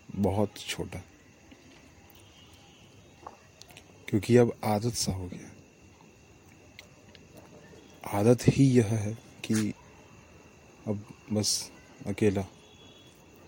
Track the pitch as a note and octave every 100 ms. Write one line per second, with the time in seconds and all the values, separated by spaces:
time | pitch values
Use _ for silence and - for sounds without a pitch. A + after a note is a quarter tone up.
0 | - - G#2 G2 G#2 - - - F2 F2+
1 | - - - - - - - - - -
2 | - - - - - - - - - -
3 | - - - - - - - - - -
4 | - G#2+ G2 A#2+ A#2 - A2 G#2 A#2 -
5 | - F#2+ F2 - - - - - - -
6 | - - - - - - - - - -
7 | - - - - - - - - - -
8 | - G2+ G#2+ B2 - - C#3 B2 G#2 A2
9 | G#2 A2+ - - - A2 G#2 - - -
10 | - - - - - - - - - G#2
11 | G#2+ - - G#2+ G#2 - - - - -
12 | - G2+ G#2+ G2 F#2 - - - - -
13 | - - - -